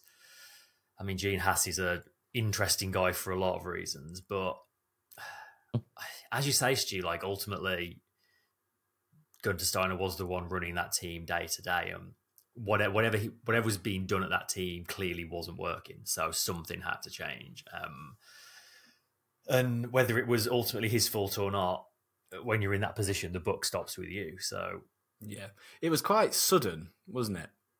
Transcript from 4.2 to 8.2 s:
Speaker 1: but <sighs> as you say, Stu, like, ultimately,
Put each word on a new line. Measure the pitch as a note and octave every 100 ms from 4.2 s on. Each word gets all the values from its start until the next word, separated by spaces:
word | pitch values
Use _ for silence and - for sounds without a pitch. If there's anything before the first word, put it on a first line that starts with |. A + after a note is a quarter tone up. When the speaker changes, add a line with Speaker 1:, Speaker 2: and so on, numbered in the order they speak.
Speaker 1:
but | - G2 F#2 - - _ _ _ _ -
<sighs> | - - - - _ A#2 - - - - -
as | A#2 C#3+
you |
say, | - C3 C3+
Stu, | - F#2+
like, | F2 E2+
ultimately, | F#2+ G2 G#2 F#2 F#2 F2+ F2 F2 _ _